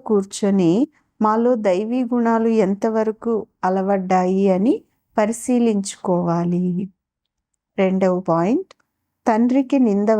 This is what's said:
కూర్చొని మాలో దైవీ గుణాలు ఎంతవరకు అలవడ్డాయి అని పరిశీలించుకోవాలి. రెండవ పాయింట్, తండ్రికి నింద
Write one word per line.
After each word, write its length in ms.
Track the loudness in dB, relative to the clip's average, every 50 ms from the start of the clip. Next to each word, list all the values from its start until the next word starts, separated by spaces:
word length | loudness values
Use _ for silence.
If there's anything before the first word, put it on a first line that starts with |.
| -2 -2
కూర్చొని 640 | -2 -2 -2 -4 -6 -4 -2 0 2 2 2 2 2 2 0 -2 _ _ _ _ _ -2
మాలో 300 | 0 0 2 2 2 2 0 0 0
దైవీ 320 | 0 0 0 -2 -2 -2 -4 -2 -2 -2
గుణాలు 380 | -2 0 0 0 0 0 0 2 2 2
ఎంతవరకు 640 | 0 0 -2 -2 -2 -2 -2 -2 -2 -4 -6 -4 -4 -4 -4 -4 -8 _ _ -4 -2
అలవడ్డాయి 760 | -2 0 0 0 -2 -2 0 0 0 0 2 2 2 2 2 2 2
అని 180 | 2 2 0 0 -2 -4 _ _ _ _ _ _
పరిశీలించుకోవాలి. 1500 | -2 -2 -2 -2 -4 -4 -2 0 2 2 2 0 0 -2 -6 -8 -8 -4 -2 -2 0 0 -2 -2 -2 -2 -2 -2 -2 -2 -2 -2 -4 -6 -8 _ _ _ _ _ _ _ _ _ _ _ _ _ _ _ _ _ -2
రెండవ 360 | 0 0 0 0 0 0 0 0 -2 -2
పాయింట్, 440 | 0 0 0 0 0 -2 -4 -6 -14 _ _ _ _ _ _ _ _ _ -2
తండ్రికి 520 | -2 0 2 2 2 2 0 0 0 0 0 2 2
నింద 200 | 0 0 0 0 2